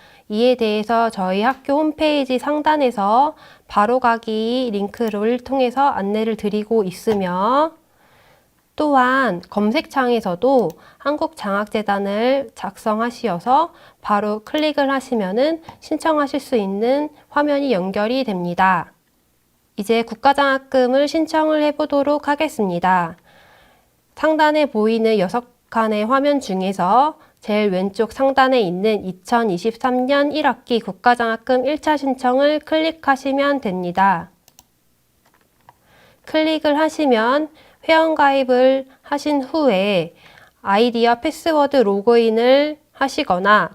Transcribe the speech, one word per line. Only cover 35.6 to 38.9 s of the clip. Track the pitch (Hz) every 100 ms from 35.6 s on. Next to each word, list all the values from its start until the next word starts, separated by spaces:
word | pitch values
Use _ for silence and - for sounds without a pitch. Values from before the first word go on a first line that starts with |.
| - _ _ _ _ _ -
클릭을 | 311 311 311 311 285
하시면 | 311 311 302 226 226 277 302 - _ _ -
회원가입을 | 320 320 311 285 277 254 247 262 269 262